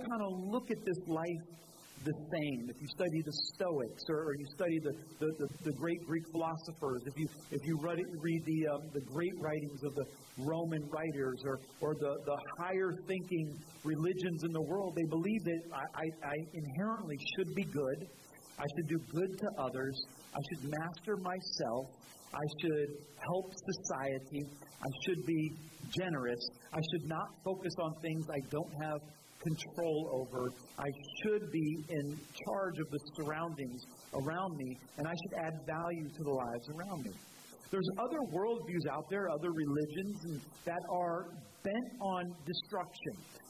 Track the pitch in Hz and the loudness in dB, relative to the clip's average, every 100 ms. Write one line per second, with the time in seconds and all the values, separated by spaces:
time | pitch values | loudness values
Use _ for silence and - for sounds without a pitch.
0 | 240 233 196 185 185 240 247 208 185 175 | 0 0 0 0 0 0 2 0 2 0
1 | - 160 170 165 - - - - - - | 2 2 2 0 -4 -14 -18 -20 -18 -4
2 | 139 151 151 170 151 127 120 117 147 - | 0 0 0 2 2 2 -2 -6 -6 2
3 | 180 160 160 127 - - 185 151 117 - | 4 4 2 0 -2 0 2 2 2 -2
4 | - 156 156 139 139 - 175 160 147 - | 0 2 2 0 -4 0 4 4 2 -2
5 | - - 156 156 139 - 160 131 165 170 | -6 0 0 2 -2 0 0 2 2 0
6 | 165 165 160 160 165 160 165 160 139 123 | 0 0 0 0 0 0 -6 -2 0 0
7 | 139 139 151 - - 147 151 160 165 170 | -2 -2 -2 -2 -4 -2 2 2 2 0
8 | 180 165 165 165 156 160 156 143 156 143 | -2 0 2 2 2 2 4 2 0 -4
9 | 131 139 175 - 151 156 147 139 139 139 | -2 0 0 0 0 0 -2 -2 -2 0
10 | 131 - - - 135 160 170 156 147 151 | -2 -4 -12 -2 0 2 2 0 0 0
11 | 165 139 131 127 139 135 - - 147 139 | 0 2 2 2 0 0 -2 -2 0 2
12 | 143 143 147 143 - - 175 190 185 160 | 2 2 2 0 0 -2 2 4 4 2
13 | 185 190 185 175 156 143 - - 151 151 | 0 0 2 2 2 -2 -10 -4 0 4
14 | 170 185 180 165 165 160 147 190 190 170 | 4 4 2 2 2 2 2 2 2 2
15 | 160 160 190 220 170 165 165 147 143 143 | 4 4 4 4 4 2 0 -4 -2 -2
16 | 160 160 143 147 160 170 147 135 208 226 | -2 -2 -2 -2 -2 -4 -2 2 2 2
17 | 175 139 - - 180 196 175 151 131 151 | -2 -4 -2 0 2 2 2 2 2 2
18 | 185 - - - - - 147 170 151 160 | -4 -12 -18 -18 -14 -4 -2 0 2 2
19 | 120 147 190 - 208 202 131 131 131 131 | 2 2 2 2 -2 0 0 0 0 0
20 | - - - - 139 160 135 151 165 165 | -6 -8 -6 -4 -2 -2 -2 0 -2 -4
21 | - 202 185 185 - - 135 120 135 - | 0 0 2 -2 -2 0 2 2 -2 -8
22 | - - - 139 151 151 165 151 143 143 | -18 -18 -8 -2 -2 2 2 4 2 -2
23 | - - - 180 185 - - 185 - 151 | -10 -8 -2 0 -2 -6 -4 -2 -2 0
24 | 139 135 - 143 143 - - - 135 139 | 2 0 0 -2 -4 -6 -14 -6 -4 0
25 | 185 170 - 160 156 - - - - - | 2 2 4 4 4 0 -12 -10 -4 0
26 | 185 147 120 120 - - - 160 160 170 | 2 2 2 2 -2 -8 -4 0 2 0
27 | 160 160 202 - 190 190 180 160 160 156 | 0 0 -2 -2 -2 0 0 0 0 0
28 | 165 160 156 147 135 147 - 147 156 151 | 0 0 0 -2 0 0 -2 -2 -2 -2
29 | - - - - 165 156 151 - 170 151 | -4 -18 -20 -4 0 0 -2 0 4 4
30 | 156 131 123 127 123 - - - 143 135 | 2 0 0 0 0 -2 -12 -4 -2 -4
31 | - - 214 208 170 165 151 160 - 160 | -8 -2 2 2 2 2 2 2 0 0
32 | 143 151 - - 185 196 190 151 156 147 | 0 -4 -8 -6 -2 0 0 0 -2 -2
33 | - - 147 156 170 147 127 123 - - | -4 -4 -2 0 0 -2 -4 -6 -12 -16
34 | - 139 139 170 190 151 131 127 - - | -4 0 0 2 0 0 -4 -6 -8 -2
35 | 151 175 190 180 165 160 135 160 170 170 | -2 0 -2 -2 -2 -2 -2 0 0 0
36 | 147 - 143 135 120 120 131 156 190 170 | -4 -2 2 2 2 -2 -4 -6 -4 -4
37 | 113 90 - - - - - 196 185 190 | -4 -8 -14 -18 -18 -14 -2 2 2 2
38 | 240 320 220 160 214 233 170 175 147 139 | 2 2 2 4 4 2 2 2 2 0
39 | 156 196 185 151 175 160 147 147 151 151 | 0 2 2 2 2 4 4 4 2 0
40 | 196 202 170 147 - - - 170 170 180 | -2 -2 -2 -4 -6 -6 -2 -2 0 2
41 | 175 170 180 160 - - 196 220 247 - | 2 2 -2 -10 -14 -6 -2 0 -2 -2
42 | 196 185 180 175 147 156 - 202 170 - | 0 0 0 -4 -4 -4 -2 -2 -4 -4
43 | 156 185 - - | -6 -6 -10 -16